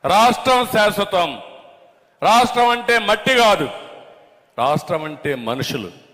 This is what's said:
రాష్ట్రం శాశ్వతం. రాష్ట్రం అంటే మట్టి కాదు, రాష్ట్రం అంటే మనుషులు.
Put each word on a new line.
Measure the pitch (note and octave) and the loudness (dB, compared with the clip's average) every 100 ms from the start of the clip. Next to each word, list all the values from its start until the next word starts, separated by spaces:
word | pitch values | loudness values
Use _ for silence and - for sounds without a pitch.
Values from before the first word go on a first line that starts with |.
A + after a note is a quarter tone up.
రాష్ట్రం | C#3 G3 A#3+ - B3+ B3+ B3 | 2 4 4 2 0 0 2
శాశ్వతం. | A3+ G#3 G3+ G3+ F#3 E3 A#2+ - - - _ _ _ _ _ | 2 0 0 -2 -2 -2 -6 -18 -20 -20 _ _ _ _ _
రాష్ట్రం | E3 A#3 B3 A#3+ A#3+ | 2 4 2 2 0
అంటే | B3 A#3 A#3 G#3 | 0 0 0 0
మట్టి | G#3+ C4 B3+ | -2 0 2
కాదు, | A3+ F#3+ C3+ - - - - - _ _ _ - | 4 2 -2 -8 -16 -20 -20 -20 _ _ _ -4
రాష్ట్రం | B2+ D3+ - E3 D#3 | -2 -2 -4 -6 -6
అంటే | D3 D3+ C3 A2+ | -8 -6 -6 -6
మనుషులు. | B2+ B2+ C#3 F#2 E2 _ | -6 -6 -8 -10 -16 _